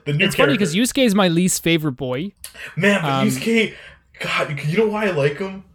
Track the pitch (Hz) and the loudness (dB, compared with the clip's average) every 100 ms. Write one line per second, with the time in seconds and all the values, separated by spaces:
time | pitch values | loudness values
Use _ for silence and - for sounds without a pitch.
0 | - 147 202 - 262 247 190 170 247 - | -4 0 0 2 2 2 0 0 0 2
1 | 247 196 190 165 180 - 170 165 156 127 | 2 4 4 2 2 0 0 2 0 -4
2 | 131 127 196 - - - - - 196 196 | -6 -6 -8 -12 -20 -18 -14 -2 2 2
3 | 151 135 208 - 220 226 208 - - - | 0 0 0 0 0 2 0 -4 -20 -20
4 | _ - 170 - - 143 147 175 220 208 | _ -12 -6 -4 -4 -4 -2 0 0 0
5 | 214 165 143 - 196 190 - | -2 0 0 -2 -8 -10 -16